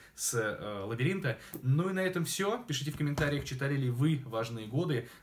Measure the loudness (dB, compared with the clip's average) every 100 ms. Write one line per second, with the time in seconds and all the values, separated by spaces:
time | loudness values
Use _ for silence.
0 | -14 -4 0 2 0 -2 -6 -6 -4 0
1 | 2 2 -2 -4 -8 -4 2 4 4 2
2 | 0 0 0 0 0 0 -2 -4 -2 -2
3 | 0 2 2 0 -2 -2 0 2 2 4
4 | 4 2 0 -2 -2 -4 -2 0 2 0
5 | -2 -10